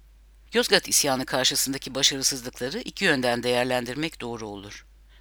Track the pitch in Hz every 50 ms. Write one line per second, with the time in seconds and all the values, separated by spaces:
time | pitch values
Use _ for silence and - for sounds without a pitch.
0 | - - - - - - - - - - - 226 240 - 208 170 - - - -
1 | - 143 131 127 127 - 151 131 131 - 147 - - 131 135 135 - 139 123 135
2 | 143 - 143 135 131 - 143 131 117 123 - - 123 135 165 240 - - - -
3 | 202 180 147 127 123 123 120 120 117 123 123 120 123 127 127 123 120 123 123 147
4 | 156 170 - - 123 117 117 110 110 104 101 101 98 104 - - - - - -
5 | - - - -